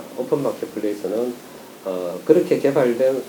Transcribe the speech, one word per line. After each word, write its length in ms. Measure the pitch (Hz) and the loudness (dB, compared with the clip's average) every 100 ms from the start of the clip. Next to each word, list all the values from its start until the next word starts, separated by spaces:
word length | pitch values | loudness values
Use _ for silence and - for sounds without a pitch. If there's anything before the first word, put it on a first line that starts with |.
| 80 - | -10 -8
오픈 260 | 131 143 | -2 0
마켓플레이스는, 920 | 135 - - - 104 101 92 107 123 120 - - - - 95 | 0 -4 -6 -4 -4 -4 -2 -2 -2 -6 -14 -18 -18 -12 -6
어, 340 | 92 87 87 - | -4 -4 -4 4
그렇게 340 | - - - | 4 6 2
개발된 640 | 180 160 127 117 131 135 | 4 4 4 4 2 2